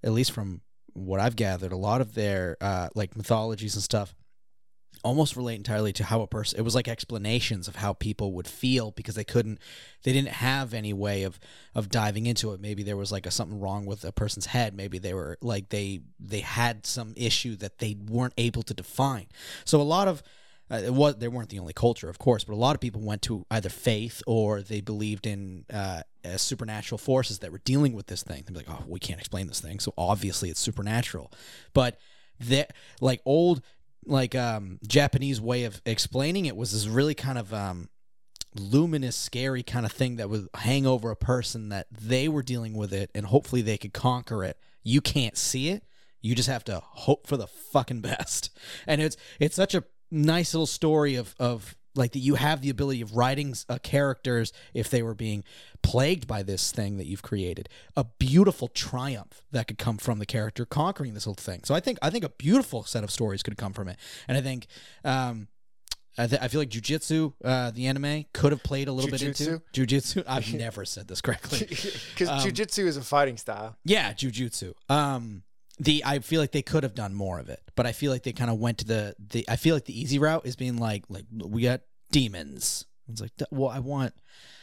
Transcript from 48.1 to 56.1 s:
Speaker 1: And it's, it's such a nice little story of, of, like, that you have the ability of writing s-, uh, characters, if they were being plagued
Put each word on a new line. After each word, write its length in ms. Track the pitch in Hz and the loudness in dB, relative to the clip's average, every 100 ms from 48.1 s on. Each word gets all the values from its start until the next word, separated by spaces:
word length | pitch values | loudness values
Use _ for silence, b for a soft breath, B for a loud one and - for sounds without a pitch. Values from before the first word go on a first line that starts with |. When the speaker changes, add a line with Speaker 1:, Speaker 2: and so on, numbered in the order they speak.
| - - - - B B B B | -4 -2 -4 -4 B B B B
Speaker 1:
And 160 | 147 | 2
it's, 140 | 156 - B B | 2 -2 B B
it's 160 | 151 - | 0 4
such 180 | 196 | 2
a 120 | 185 - - - | 2 -2 -16 -4
nice 420 | 156 151 165 170 | 2 4 4 2
little 120 | 160 156 | 2 0
story 500 | - 160 156 147 127 | 2 4 6 4 2
of, 180 | 120 - | -4 0
of, 360 | 123 120 101 - - 135 | 0 0 -6 -18 -8 0
like, 160 | 120 | 0
that 60 | 139 | 2
you 160 | 131 135 | 2 4
have 260 | 147 156 | 4 2
the 80 | 135 | 0
ability 320 | 123 143 131 | 0 0 0
of 140 | 113 110 | -2 2
writing 360 | 127 139 143 | 4 2 -2
s-, 140 | 120 - | -6 -6
uh, 80 | 123 | -6
characters, 720 | - 143 143 131 - 120 113 B B | 2 4 4 0 0 2 0 B B
if 160 | 123 107 | -4 2
they 120 | 123 | 2
were 120 | 113 104 | 0 -4
being 280 | 110 104 98 B B B | -4 -4 -6 B B B
plagued 440 | - 117 139 | 2 4 4